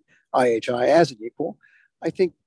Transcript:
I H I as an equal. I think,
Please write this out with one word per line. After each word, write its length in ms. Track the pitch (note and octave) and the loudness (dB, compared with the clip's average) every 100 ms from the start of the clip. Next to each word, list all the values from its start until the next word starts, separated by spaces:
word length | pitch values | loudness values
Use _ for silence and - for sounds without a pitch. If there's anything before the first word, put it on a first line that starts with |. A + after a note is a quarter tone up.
| _ _ _ | _ _ _
I 140 | C#3 B2+ | -2 0
H 220 | A2+ - | 0 -2
I 160 | B2 B2+ | -2 2
as 240 | D#3 D#3 | 4 2
an 80 | A2+ | -2
equal. 360 | A#2 - D#3+ - _ _ _ _ | -14 -10 -10 -10 _ _ _ _
I 60 | D#3 | -8
think, 240 | E3 F#3 - | -4 -4 -4